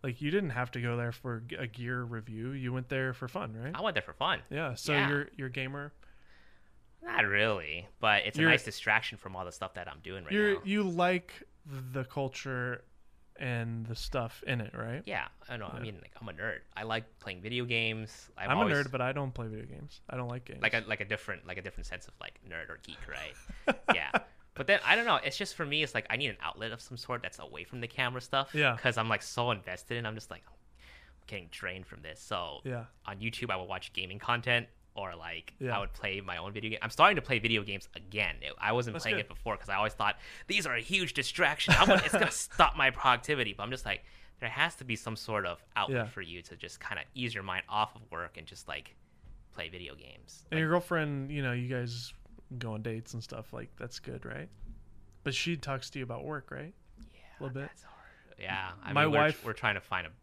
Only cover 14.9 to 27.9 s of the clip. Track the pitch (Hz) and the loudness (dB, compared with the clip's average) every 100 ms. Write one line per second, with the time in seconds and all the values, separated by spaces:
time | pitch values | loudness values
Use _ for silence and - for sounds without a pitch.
14.9 | 131 208 131 - - - 123 95 - 117 | -6 -4 -4 -4 -10 -10 -8 -6 -6 -8
15.9 | 98 - - 110 104 110 78 - - 110 | -10 -16 -12 -12 -6 -4 -4 -8 -8 -2
16.9 | 113 113 - - 90 104 123 120 117 113 | -2 -2 -14 -10 -8 -4 -2 2 2 2
17.9 | 110 110 - - - 104 151 208 147 135 | 0 -6 -12 -18 -6 0 4 6 4 2
18.9 | 131 127 143 139 123 113 107 120 123 147 | 0 0 0 -4 -4 -6 -6 -10 -12 -14
19.9 | - - 127 123 123 123 127 113 113 104 | -14 -8 -6 -6 -6 -10 0 2 2 0
20.9 | 107 101 107 - 90 90 92 92 - 87 | -2 0 -2 -4 -8 -6 -8 -6 -8 -6
21.9 | 90 - - - - 90 82 78 76 - | -8 -12 -14 -14 -14 -10 -10 -8 -12 -12
22.9 | 71 - 67 76 - - - - 233 - | -12 -10 -8 -10 -12 -12 -2 0 0 4
23.9 | 139 71 208 - - - - 135 202 - | 4 4 -2 -2 -20 -16 -4 2 4 6
24.9 | 208 233 151 139 - 202 - 151 151 151 | 6 6 4 2 -2 -6 -4 -2 0 2
25.9 | 117 - 113 139 98 80 - 110 117 - | 0 0 0 0 -2 -8 -6 -8 -8 -10
26.9 | 120 - 120 - - 76 76 87 127 117 | -12 -6 -6 -6 -10 -12 -12 -10 -8 -6